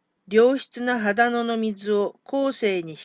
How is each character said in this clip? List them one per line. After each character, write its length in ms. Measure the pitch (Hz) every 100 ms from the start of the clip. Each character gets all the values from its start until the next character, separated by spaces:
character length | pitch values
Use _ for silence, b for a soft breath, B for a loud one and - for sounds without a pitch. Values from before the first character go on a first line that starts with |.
| _ _ -
良 300 | 214 240 269
質 260 | - 240
な 160 | 247 247
秦 320 | 208 202 240
野 140 | 240 233
の 100 | 226
水 380 | 220 196 202
を 260 | 202 196 - -
後 260 | 277 269
世 320 | 269 214 185
に 80 | 165
引 60 | 151